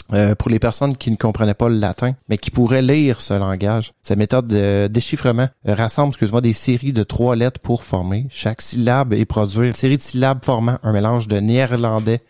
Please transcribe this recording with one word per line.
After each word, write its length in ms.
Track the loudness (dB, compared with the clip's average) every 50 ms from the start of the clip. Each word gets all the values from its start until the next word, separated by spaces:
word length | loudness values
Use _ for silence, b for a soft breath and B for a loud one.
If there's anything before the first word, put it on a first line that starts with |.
| -10 -2 0
euh, 220 | 2 4 4 2
pour 140 | 2 0 0
les 100 | 0 2
personnes 380 | 2 0 0 0 -2 -2 -2 -2
qui 120 | -2 -2
ne 60 | -2
comprenaient 380 | 0 0 -2 0 0 0 0 0
pas 160 | 0 0 0
le 80 | 2 2
latin, 380 | 0 -2 -2 -2 -2 -2 -2 -4 _ -4
mais 100 | -4 -4
qui 140 | -4 -2
pourraient 300 | 0 2 2 2 4 2
lire 400 | 2 2 2 4 2 2 0 -2
ce 120 | -4 -4 -2
langage. 600 | -2 0 -2 -2 -2 -2 0 0 -2 -4 -6 -10 _ -6
Sa 140 | -2 0 0
méthode 280 | 2 2 2 0 0 2
de 400 | 2 2 2 2 2 2 0 0
déchiffrement, 560 | 0 -2 -2 -2 -4 -2 0 0 2 2 0 -2 -4 _ -4 -2
euh, 40 | 0
rassemble, 360 | 0 0 -2 0 0 0 0
excuse-moi, 320 | 0 0 -2 0 0 2
des 100 | 2 2
séries 400 | 0 0 0 0 0 0 -2 -2
de 120 | -2 -2 -2
trois 340 | -2 -2 0 0 0 2 2
lettres 240 | 0 -2 -2 -4
pour 220 | -4 -4 -4 -4 -4
former 420 | -4 -4 -4 -2 -2 -4 -4 -4 -6
chaque 320 | -8 -6 -4 -4 -4 -4
syllabe 520 | -6 -6 -2 0 0 2 2 2 2 0 0
et 100 | 0 0
produire 400 | 0 0 0 0 0 0 0 0 0
une 60 | 0
série 220 | 0 0 2 2 0
de 40 |
syllabes 420 | -2 -4 -2 0 0 2 0 0 0
formant 360 | 0 0 0 0 0 -2 -2 0
un 80 | 0
mélange 380 | 0 2 2 2 0 0 0 0
de 80 | 0 0
néerlandais 800 | 2 2 2 2 2 0 0 0 0 0 0 0 0 0 -2 -2 -4 _